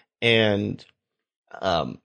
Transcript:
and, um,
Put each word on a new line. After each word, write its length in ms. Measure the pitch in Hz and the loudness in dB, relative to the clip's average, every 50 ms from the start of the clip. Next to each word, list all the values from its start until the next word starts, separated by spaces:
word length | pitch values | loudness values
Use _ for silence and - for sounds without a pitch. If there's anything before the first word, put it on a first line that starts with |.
| _ _ _ _ | _ _ _ _
and, 640 | 117 117 113 113 110 107 101 101 104 101 - - - _ _ _ _ _ _ _ _ _ _ _ _ _ - - | 2 2 4 4 4 2 2 0 -2 -4 -6 -10 -14 _ _ _ _ _ _ _ _ _ _ _ _ _ -12 -8
um, 400 | - 95 87 82 69 62 - - _ | -4 -2 -2 -2 -2 -6 -10 -14 _